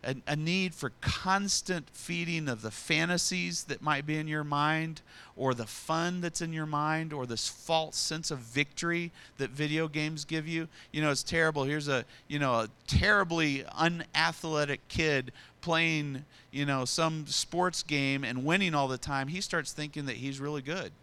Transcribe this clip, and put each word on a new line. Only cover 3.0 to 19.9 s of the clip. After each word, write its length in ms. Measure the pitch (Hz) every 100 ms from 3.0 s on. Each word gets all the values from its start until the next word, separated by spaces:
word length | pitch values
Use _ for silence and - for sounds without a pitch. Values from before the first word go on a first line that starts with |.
| 165 175 - 185 175 170 -
that 180 | 135
might 240 | 151 143 147
be 100 | 156
in 100 | 156
your 160 | 151
mind, 580 | 147 143 147 160 160 156 - - - -
or 160 | 131
the 140 | 120 110
fun 540 | - - 160 175 180
that's 200 | 175 -
in 120 | 165
your 120 | 160 156
mind, 480 | 147 151 156 160
or 140 | 147 127
this 200 | 113 -
false 500 | - - 160 156 -
sense 340 | - 160 165
of 80 | 143
victory 720 | 113 127 143 - 170 170 170 - - -
that 140 | 135
video 360 | 135 151 156 160
games 380 | 151 151 156 147
give 220 | 160 156
you. 200 | 165 156 - -
You 120 | 151
know, 80 | 151
it's 100 | 135
terrible. 440 | - 165 165 151 135
Here's 220 | 151 143
a, 160 | 131 - - -
you 120 | 147
know, 160 | 139 117
a 140 | 110 - -
terribly 760 | - 190 208 180 170 156 139 - -
unathletic 1000 | 165 170 - 151 165 160 165 156 143 139 -
kid 440 | - 160 139 127 - - -
playing, 640 | 175 160 165 156 147 131 147 - -
you 140 | 139 143
know, 180 | 135
some 440 | 127 - 160 160 143
sports 560 | - - 170 180 -
game 400 | - 147 139 139
and 200 | 127 123
winning 300 | 139 185 190
all 140 | 151 135
the 100 | 127
time. 300 | - 139 135
He 140 | 175
starts 300 | - 170 143
thinking 360 | - 151